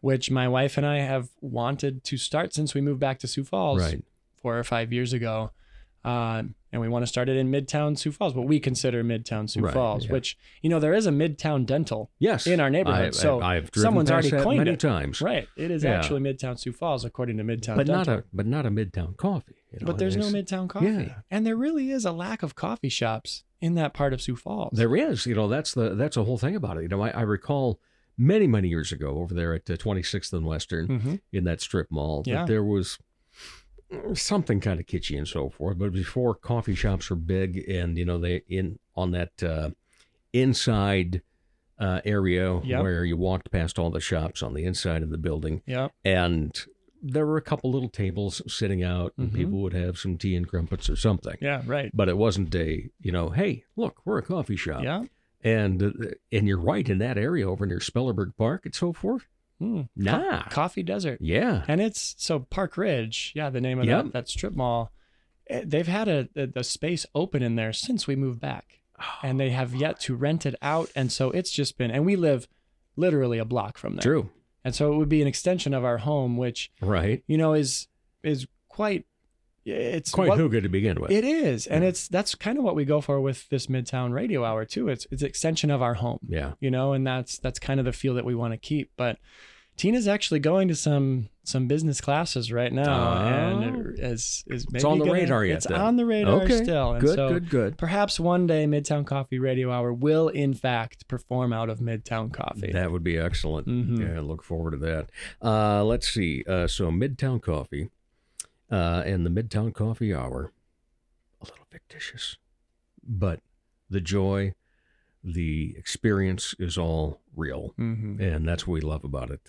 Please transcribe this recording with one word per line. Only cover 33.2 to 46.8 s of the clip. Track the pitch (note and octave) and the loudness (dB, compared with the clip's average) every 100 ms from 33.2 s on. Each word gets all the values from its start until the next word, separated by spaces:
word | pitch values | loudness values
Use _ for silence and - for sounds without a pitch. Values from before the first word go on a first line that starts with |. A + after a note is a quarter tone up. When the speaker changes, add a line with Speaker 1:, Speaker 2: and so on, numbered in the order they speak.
| _ - - - _ - _ - - - | _ -20 -20 -20 _ -20 _ -10 -6 -4
Speaker 2:
something | - G3+ D#3+ G2+ | 0 0 2 0
kind | G#2 E2+ | 2 -2
of | E2 | -2
kitschy | F2+ - D2 | -6 -4 -4
and | D2 | -4
so | E2+ C2+ | -4 -6
forth. | - D#2+ F2+ | -4 -4 -2
But | G2+ | -2
before | F#2 F#2 - B2 G#2+ | -2 -4 0 0 0
coffee | - A#2+ A2 F#2+ | -2 -2 0 0
shops | G#2+ F#2+ - | 2 0 -2
were | F2+ | -4
big | E2 F#2+ F#2+ F2+ F#2+ | 0 0 0 -4 -4
and, | F#2 E2+ E2+ | -2 0 0
you | F2 | 0
know, | F2 | 0
they | E2+ F2 - | 0 -2 -2
in, | F#2+ F#2 G2+ _ - | -4 -4 -6 _ -4
on | F2+ | -2
that, | F2+ F2 - | -2 -4 -4
uh, | F2 D#2+ D#2 - _ _ _ _ _ | -4 -2 -4 -6 _ _ _ _ _
inside, | A#2+ C3 B2+ - A2 G2+ G2 F2 F2+ - _ _ _ _ _ | 2 2 2 2 2 4 2 2 -2 -6 _ _ _ _ _
uh, | G2+ F#2 G#2 | -2 0 0
area | G#2 F#2+ F2+ F#2 F2+ | 2 4 4 2 0
Speaker 1:
Yep. | E2+ B2+ | 0 0
Speaker 2:
where | F#2+ F2 F2 | 2 2 0
you | E2+ | 0
walked | F#2 F#2 - | 0 -2 -2
past | F#2+ E2 - | -2 0 0
all | E2+ | -2
the | E2 | -2
shops | - E2+ D#2+ - | -2 -2 -2 -4
on | A1 | -6
the | C#2+ | -4
inside | F2 F2+ F#2 D#2+ | -4 -2 -2 -2
of | D#2 | -2
the | D#2+ | -2
building. | D#2 D#2 D#2 D#2 - | -2 -2 -2 -4 -4
Speaker 1:
Yep. | B2+ C3+ _ G2 | -4 -4 _ 2
Speaker 2:
And | F#2 F2 E2 D2+ - - _ | 4 4 2 0 -6 -14 _